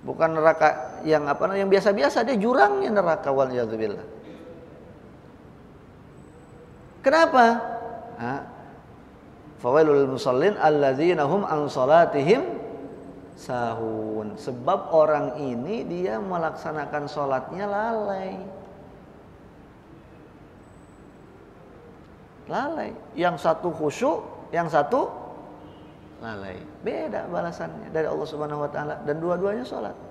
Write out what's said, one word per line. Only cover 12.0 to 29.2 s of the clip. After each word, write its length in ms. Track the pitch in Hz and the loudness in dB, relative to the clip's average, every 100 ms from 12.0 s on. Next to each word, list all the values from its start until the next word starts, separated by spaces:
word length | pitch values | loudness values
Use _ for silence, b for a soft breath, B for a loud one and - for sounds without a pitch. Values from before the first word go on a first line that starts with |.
| 165 143 139 254 359 - - - - - - - - | 6 2 4 4 2 -6 -10 -12 -14 -14 -16 -18 -20
sahun. 1040 | - - 123 117 113 113 110 110 107 104 101 | -18 -8 -4 -2 -4 -4 -4 -4 -6 -6 -8
Sebab 560 | - 123 131 196 - | -8 -4 -2 -2 2
orang 400 | 160 151 151 143 147 | 4 6 4 0 -4
ini 400 | 139 117 139 226 | -4 -4 -4 -6
dia 400 | 269 175 185 220 | -6 -4 -2 -4
melaksanakan 880 | 196 175 160 - 160 156 139 147 143 | -4 -2 -4 -4 -8 -6 -4 -6 -6
sholatnya 560 | - 139 131 - 170 208 | -4 -2 -2 -4 -8 -4
lalai. 720 | 202 226 226 208 196 190 190 190 190 - - - - - - - - - - - - - - - - - - - - - - - - - - - - - - - - - - - - - - - | -2 -2 -2 -4 -4 -6 -10 -12 -14 -18 -20 -20 -20 -20 -20 -20 -20 -20 -20 -20 -20 -20 -20 -20 -20 -20 -20 -20 -20 -20 -20 -20 -20 -20 -20 -20 -20 -20 -20 -20 -20 -20 -20 -20 -20 -20 -20 -8
Lalai. 480 | 175 277 311 214 220 - - | -6 -4 -6 -8 -12 -14 -2
Yang 240 | 175 165 | -2 0
satu 320 | 170 160 175 | 0 0 -2
khusyuk, 480 | 151 151 - 262 339 - - - | -2 -4 0 0 0 -6 -16 -6
yang 160 | 160 165 | -4 2
satu 400 | 151 143 262 370 - - - - - - - - - - - | 2 2 0 0 -6 -14 -16 -18 -18 -20 -20 -20 -20 -20 -16
lalai. 400 | 113 107 95 92 156 - 214 | -12 -10 -10 -12 -14 -8 -6
Beda 400 | 311 311 - - | -6 -6 -6 -4
balasannya 640 | 175 170 170 165 160 - | -4 -4 -6 -10 -10 -6
dari 160 | 160 156 | -2 -2
Allah 220 | 156 147 | -2 -6
Subhanahu 320 | 147 151 147 | -6 -6 -4
wa 80 | 147 | -4
taala, 320 | 147 147 151 | -4 -6 -6
dan 160 | 147 | -4
dua-duanya 480 | 151 | -2